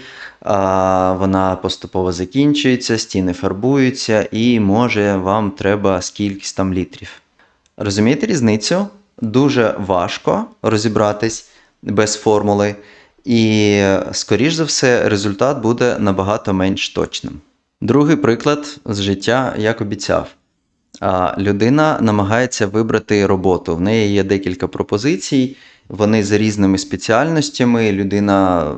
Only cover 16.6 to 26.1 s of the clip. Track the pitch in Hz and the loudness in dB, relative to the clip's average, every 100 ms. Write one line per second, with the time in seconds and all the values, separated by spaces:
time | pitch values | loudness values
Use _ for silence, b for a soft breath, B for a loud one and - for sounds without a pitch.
16.6 | 95 98 - - 80 - - 78 - _ | 0 -2 -4 -4 -4 -6 -12 -14 -18 _
17.6 | _ _ 101 127 147 151 143 120 147 147 | _ _ 0 2 4 2 2 2 0 -2
18.6 | 147 - - 101 98 95 110 123 127 - | -6 -12 -8 -4 -2 -2 0 0 -2 -2
19.6 | 107 117 104 101 - 85 - - _ _ | -2 -2 -4 -6 -2 -2 -2 -12 _ _
20.6 | _ _ _ - 98 92 92 - 98 101 | _ _ _ -6 -2 0 0 0 -2 0
21.6 | 113 147 156 139 113 104 98 113 123 - | 2 2 2 0 0 0 0 0 -2 -2
22.6 | 104 107 113 110 - 104 98 95 95 87 | -2 0 0 0 0 2 2 2 2 0
23.6 | - 85 95 113 104 101 95 98 95 90 | 0 -2 0 2 2 0 2 0 -2 -4
24.6 | 92 - 95 101 127 185 - 139 127 B | -6 -4 -4 -2 -2 -4 0 0 0 B
25.6 | B B - 95 107 | B B -14 -2 2